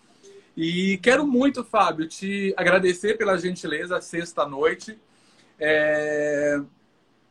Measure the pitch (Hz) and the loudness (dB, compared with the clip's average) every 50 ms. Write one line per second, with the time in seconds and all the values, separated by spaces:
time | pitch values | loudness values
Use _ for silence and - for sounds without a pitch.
0 | _ _ _ _ - - - - - _ - 170 165 165 175 180 190 190 196 190 | _ _ _ _ -20 -20 -20 -20 -20 _ -6 -4 -2 -2 0 2 2 2 0 2
1 | 185 240 262 277 294 294 247 247 269 277 269 247 233 - - 214 180 170 160 156 | 4 4 4 4 4 2 2 2 2 2 0 -2 -4 0 2 2 2 2 2 -2
2 | 160 165 - - 190 196 202 202 196 190 190 - 175 175 180 196 185 180 175 - | -6 -8 -8 -8 -6 -6 -4 -2 -2 -2 -2 0 2 4 4 4 4 2 0 0
3 | - 208 226 226 220 196 185 170 175 180 180 - - 160 147 156 175 180 180 165 | -2 -2 -2 0 0 0 0 0 -2 -4 -6 -6 -6 -6 -6 -6 -4 -4 -6 -6
4 | - - - 170 170 165 - 165 147 147 139 139 151 165 180 185 - - 107 - | -6 -6 -8 -8 -8 -4 -4 -4 -4 -2 -2 0 0 0 0 -2 -10 -16 -18 -18
5 | _ _ _ _ _ _ _ _ _ _ _ - 151 151 156 151 151 151 151 151 | _ _ _ _ _ _ _ _ _ _ _ -4 0 2 2 2 2 2 2 0
6 | 151 151 151 147 147 147 147 143 147 147 147 147 143 143 _ _ _ _ _ _ | 0 0 0 0 0 0 0 0 0 0 0 -2 -4 -8 _ _ _ _ _ _
7 | _ _ _ _ _ _ | _ _ _ _ _ _